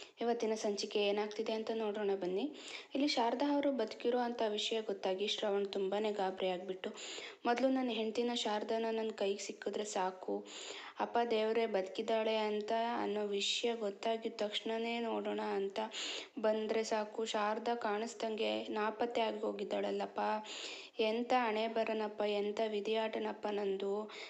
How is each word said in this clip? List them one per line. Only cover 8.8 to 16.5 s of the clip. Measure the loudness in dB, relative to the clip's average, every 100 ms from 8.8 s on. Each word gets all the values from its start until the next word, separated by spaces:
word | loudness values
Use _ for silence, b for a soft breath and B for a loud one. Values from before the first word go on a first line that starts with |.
| 2
ನನ್ನ | 0 -2
ಕೈಗೆ | 0 0 0
ಸಿಕ್ಕಿದ್ರೆ | -4 -6 -4 -4
ಸಾಕು, | -2 0 0 -2 -4 -4 -4 B B B B -4
ಅಪ್ಪ | 0 2 2
ದೇವರೇ | 2 4 4 2
ಬದುಕಿದ್ದಾಳೆ | 2 0 -2 0 2 4 2
ಅಂತ | 2 0 2 2 2 0
ಅನ್ನೋ | 0 0 0
ವಿಷಯ | 0 2 2 0
ಗೊತ್ತಾಗಿದ | 0 -2 -2 0 0 -2 -2
ತಕ್ಷಣನೇ | -2 -2 -2 -2 0 0
ನೋಡೋಣ | 0 0 0 -2 0
ಅಂತ | 0 0 -2 -4 B B B B 0
ಬಂದ್ರೆ | 2